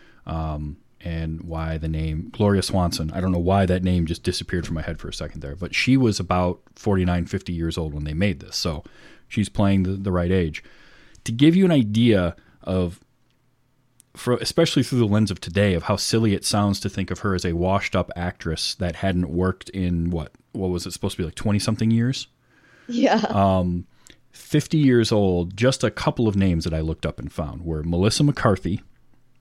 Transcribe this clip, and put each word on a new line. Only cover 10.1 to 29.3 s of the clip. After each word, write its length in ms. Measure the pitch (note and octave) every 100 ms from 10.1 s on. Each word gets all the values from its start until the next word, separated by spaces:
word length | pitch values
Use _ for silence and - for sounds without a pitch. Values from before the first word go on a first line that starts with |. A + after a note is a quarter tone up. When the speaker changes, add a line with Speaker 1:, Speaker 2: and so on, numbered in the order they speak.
Speaker 1:
right 200 | F2+ F2
age. 300 | F#2+ D#2+ D2 - - - - - -
To 80 | -
give 240 | A#2 D3 F3
you 80 |
an 60 | F#3
idea 640 | D3+ G#2+ G#2+ A#2+ G2 F2 - _ _
of, 360 | - F#2 F2+ - _ _ _ _ _ _ _ _ _ _ _
for, 200 | - -
especially 480 | B2 A2 - E3 -
through 160 | B2 B2+
the 80 | A2
lens 240 | G#2 G#2
of 100 | F2+
today, 320 | - F2 G2+
of 120 | F2
how 120 | - G2
silly 380 | - A2+ A2+
it 100 | G2
sounds 340 | - G#2 G2+ G2
to 100 | G2+
think 200 | - F2+
of 100 | F2+
her 140 | G#2
as 120 | F#2 F#2
a 80 |
washed 420 | E2+ F2+ G2 - F#2
up 140 | -
actress 600 | - F2 - E2+ D#2+ -
that 220 | - F2+ E2
hadn't 340 | G2 F2+ F2
worked 400 | F2 F#2 - -
in 400 | F#2+ F2+ E2+ E2+
what, 220 | E2+ D2 - _
what 160 | - F#2
was 160 | F2+
it 80 | F2
supposed 240 | - G2 -
to 60 |
be, 20 |
like, 100 | E2
twenty 240 | - A2 G#2
something 320 | - A2+ A2
years? 380 | A2+ A#2+ C3+ - _ _ _ _ _ -
Speaker 2:
Yeah. 340 | A#3+ A3 G#3+ -
Speaker 1:
Um, 560 | G2+ G2 F#2 F2+ F2 - _ - - _
fifty 440 | - - D3+ - D#3+
years 340 | C#3 A#2+ A2
old, 460 | G#2+ G2 F2 F2 F#2+
just 260 | B2 C3
a 80 | A#2
couple 380 | - - - A2
of 80 | G2
names 280 | F#2+ E2+
that 100 | E2
I 60 | D#2+
looked 260 | D#2+ D#2 D#2
up 120 | -
and 140 | D2+
found 320 | - D2+ C#2+
were 180 | E2+ D#2
Melissa 400 | D#2+ E2+ G#2 -
McCarthy, 600 | D3 - B2 F#2+ E2+ F#2+ - - - - _